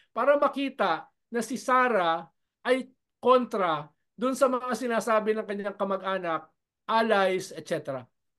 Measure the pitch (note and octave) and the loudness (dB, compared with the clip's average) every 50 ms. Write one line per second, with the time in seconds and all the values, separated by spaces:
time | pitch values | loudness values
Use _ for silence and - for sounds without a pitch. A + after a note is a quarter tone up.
0 | _ _ _ A3 A#3 C#4 D4 C#4+ D4 C4+ C#4 C4+ C#4 C4+ - - G#3+ F#3 E3 D#3 | _ _ _ 0 2 4 4 4 4 0 0 -2 -4 -4 -2 0 0 0 0 -2
1 | - - _ _ _ _ A3 A#3 A3 - C4+ G#3+ - - B3+ B3+ B3+ B3 A#3 G3+ | -4 -10 _ _ _ _ -6 -6 -4 -4 -6 -6 -2 2 2 4 4 4 2 2
2 | F3 E3 E3 E3+ F3 - _ _ _ _ _ _ - A#3+ C4 C4 B3 - _ _ | 2 2 0 -2 -4 -10 _ _ _ _ _ _ -2 0 0 0 -2 -6 _ _
3 | _ _ _ _ - A#3+ B3+ B3+ B3 - - G#3 F#3+ F3 D#3 D3 D3 D3+ _ _ | _ _ _ _ 2 4 4 4 4 0 -2 -2 0 0 -2 -2 -4 -10 _ _
4 | _ _ _ - G#3 C4 C4+ - C#4 B3+ B3+ B3 B3 B3+ - G#3+ C4 A#3+ A#3 A3 | _ _ _ -4 -2 -2 0 2 2 2 2 0 -2 -4 -4 -4 -2 -2 -2 -2
5 | G#3 A#3+ A3+ G#3+ G3+ G#3+ G#3+ A3 G#3+ G3 G#3+ G3+ G3 G3+ G3 - G3+ G3 G3 F#3+ | 0 2 2 2 2 0 0 -2 -4 -6 -6 -6 -6 -8 -6 -4 -4 -2 -2 -4
6 | F#3+ F#3+ F#3+ F#3+ F3+ E3+ E3 D#3 - - _ _ _ _ _ _ _ - G#3+ A3+ | -4 -4 -4 -4 -4 -4 -4 -6 -6 -10 _ _ _ _ _ _ _ -2 0 2
7 | A#3 A3+ G#3+ G3 F#3+ F#3 F#3 F#3 - - - D#3+ D#3 - F3 D#3 D3 - C3+ B2+ | 2 2 2 2 2 2 0 -2 -4 -8 -12 -14 -8 -6 -6 -6 -4 -6 -10 -10
8 | A#2+ - _ _ _ _ _ | -10 -14 _ _ _ _ _